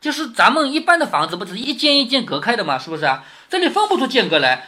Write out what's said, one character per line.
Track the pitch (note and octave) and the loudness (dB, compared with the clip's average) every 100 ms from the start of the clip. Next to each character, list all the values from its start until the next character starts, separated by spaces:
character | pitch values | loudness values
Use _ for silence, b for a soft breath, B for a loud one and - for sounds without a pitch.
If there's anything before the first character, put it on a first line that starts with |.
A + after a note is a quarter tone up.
就 | D4 | -6
是 | D4 D4 | -6 -4
咱 | A3+ F#3 | 2 4
们 | C#4+ C#4 | 4 0
一 | D4 | 0
般 | - E4+ | 2 2
的 | D4 | 2
房 | D3+ D#3+ | -2 -2
子 | F3 | -4
不 | F3 | -10
是 | F#3+ | -10
一 | B3+ | -8
间 | C4+ D4+ C#4+ | -2 0 2
一 | B3+ | 2
间 | C4 C#3+ | -2 -2
隔 | D3 | -4
开 | F#3 A#3 | -2 -2
的 | E3 | -2
吗？ | C3 | -4
是 | - | -4
不 | D#3+ | -2
是 | D3 | 0
啊？ | C3+ B B B | -2 B B B
这 | F#4 | -2
里 | F4 | 0
分 | G4+ G#4+ | 2 2
不 | F#4+ | 2
出 | C4 | 0
间 | C4 F#3 | 0 2
隔 | D#3 | 4
来， | C3 B2+ | 4 2